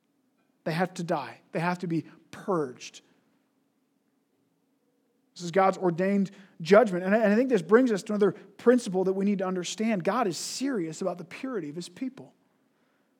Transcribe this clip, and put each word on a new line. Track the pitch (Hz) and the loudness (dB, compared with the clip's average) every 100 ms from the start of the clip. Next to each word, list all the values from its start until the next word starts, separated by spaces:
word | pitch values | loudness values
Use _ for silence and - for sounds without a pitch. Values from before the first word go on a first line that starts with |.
| _ _ _ _ _ _ | _ _ _ _ _ _
They | 185 | -6
have | 160 180 175 | -2 -2 -4
to | |
die. | 165 160 123 - _ | -4 -4 -6 -16 _
They | - | -4
have | 170 180 | -4 -4
to | 180 | -2
be | 165 - - _ | -4 -6 -18 _
purged." | - - 175 135 120 - - _ _ _ _ _ _ _ _ _ _ _ _ _ _ _ _ _ _ _ _ _ _ _ | -14 -4 -2 -2 -8 -20 -20 _ _ _ _ _ _ _ _ _ _ _ _ _ _ _ _ _ _ _ _ _ _ _
This | - | -14
is | 175 | -2
God's | 190 190 185 | 2 2 2
ordained | 185 165 190 202 190 - - _ | -2 0 0 0 -2 -6 -20 _
judgment. | 165 202 233 175 | 6 6 6 0
And | 185 214 | 0 2
I, | |
and | 208 | 4
I | 214 | 4
think | 262 | 2
this | 220 | 0
brings | 160 220 262 | 6 6 6
us | 202 | 0
to | - | -2
another | 208 202 - - - | 0 2 0 -12 0
principle | 240 247 220 180 190 | 4 4 2 -2 0
that | |
we | 190 196 | 0 0
need | 196 | 0
to | 185 | -2
understand. | 185 170 - 220 202 | -4 -6 -4 -2 -2
God | 180 226 214 | -2 -2 -2
is | 147 | -4
serious | - - 269 240 160 156 | -8 -6 -4 -4 -6 -4
about | 185 170 | -6 -6
the | 170 | -12
purity | - 262 233 147 | -12 -8 -8 -8
of | 156 | -10
his | 175 | -14
people. | - 262 - 131 _ _ _ _ _ _ _ _ _ | -10 -12 -12 -20 _ _ _ _ _ _ _ _ _